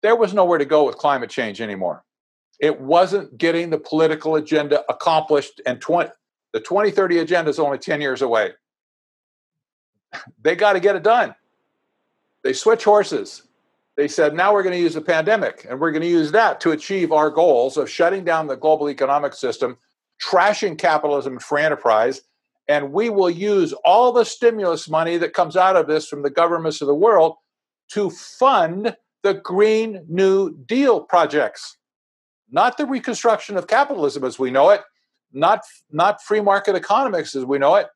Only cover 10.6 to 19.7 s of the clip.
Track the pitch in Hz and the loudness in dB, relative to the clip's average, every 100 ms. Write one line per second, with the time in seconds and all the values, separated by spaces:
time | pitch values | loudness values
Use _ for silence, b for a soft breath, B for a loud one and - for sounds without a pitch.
10.6 | 208 202 185 190 170 240 170 - _ _ | 2 2 0 0 2 2 0 -8 _ _
11.6 | _ _ _ _ _ _ _ _ 131 131 | _ _ _ _ _ _ _ _ -6 -2
12.6 | - 226 208 208 196 143 98 - _ _ | 0 2 4 4 2 -4 -8 -16 _ _
13.6 | _ _ _ - 147 147 151 156 190 208 | _ _ _ -4 -4 2 0 2 2 2
14.6 | 185 180 170 151 156 165 160 220 139 - | 0 0 -2 -2 -2 -2 2 0 -2 -8
15.6 | - 127 165 156 170 170 151 185 220 - | -14 -4 -2 -2 0 0 2 2 2 0
16.6 | 175 151 - 196 170 156 151 147 170 131 | -2 -2 -4 -4 0 2 2 2 4 4
17.6 | 127 143 135 - 170 196 175 160 156 131 | 2 -2 -6 0 0 0 -2 -4 -4 -4
18.6 | 151 156 147 135 135 143 143 - 127 117 | 0 0 0 -2 0 0 -2 -6 -8 -4
19.6 | 123 | -6